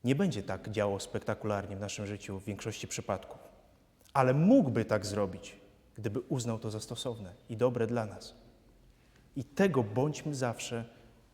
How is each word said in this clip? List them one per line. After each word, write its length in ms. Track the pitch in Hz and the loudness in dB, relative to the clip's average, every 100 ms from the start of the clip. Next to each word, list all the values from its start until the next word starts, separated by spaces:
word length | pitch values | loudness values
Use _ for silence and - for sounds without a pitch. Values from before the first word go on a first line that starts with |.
Nie 100 | 123 | 4
będzie 280 | 139 196 110 | 4 2 0
tak 280 | 98 95 - | -4 -6 -2
działo 300 | 107 104 98 | 0 2 0
spektakularnie 760 | - 107 - 107 107 101 98 98 | -4 -4 -2 -2 0 -2 -2 -6
w 40 | |
naszym 260 | 101 - 101 | -6 -6 -6
życiu 340 | 104 - 98 | -6 -6 -8
w 40 | |
większości 440 | 107 101 113 - - | -6 -6 -6 -8 -8
przypadków, 500 | - - 95 - - - - - _ _ _ - | -8 -4 -4 -4 -16 -18 -20 -20 _ _ _ -2
ale 220 | 143 127 | 4 4
mógłby 500 | 139 175 269 147 113 | 6 8 8 8 2
tak 220 | 107 107 98 | 2 0 0
zrobić, 500 | 104 98 87 - - - - - | -2 -2 -4 -14 -18 -20 -20 -20
gdyby 260 | - 107 113 | -8 -4 -4
uznał 380 | - 139 117 113 | -4 -4 -2 -4
to 120 | 113 | -4
za 100 | 107 | -8
stosowne 540 | - 123 131 110 92 101 - | -8 -6 -6 -6 -10 -14 -10
i 80 | 113 | 2
dobre 300 | 123 120 113 | 2 4 0
dla 200 | 120 107 | 0 -2
nas. 280 | 95 - - - - - - - _ - - - 143 | -8 -16 -18 -20 -20 -20 -20 -20 _ -20 -20 -12 -10
I 80 | |
tego 380 | 120 - 196 135 | -6 2 4 4
bądźmy 520 | 107 113 147 147 156 | 2 2 0 0 -6
zawsze 500 | 139 127 110 - 117 117 - - - _ | -2 -2 -4 -6 -6 -8 -16 -20 -20 _